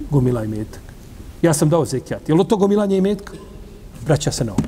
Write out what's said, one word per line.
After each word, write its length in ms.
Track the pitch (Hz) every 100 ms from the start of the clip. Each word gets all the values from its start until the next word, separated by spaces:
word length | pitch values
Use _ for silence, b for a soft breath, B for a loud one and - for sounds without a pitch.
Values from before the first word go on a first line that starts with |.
| 294
gomila 320 | 147 127 120
imetak? 380 | 107 107 110 - - - - - - -
Ja 120 | 170
sam 160 | 156 151
dao 160 | 170 120
zekijat. 440 | 131 - 107 -
Je 60 | 160
li 120 | 196
to 100 | 214
gomilanje 400 | 196 202 202 190
imetka? 360 | 190 202 - - - - - - - - -
Vraća 260 | 143 147
se 120 | -
na 80 | 117
ovo. 100 | 95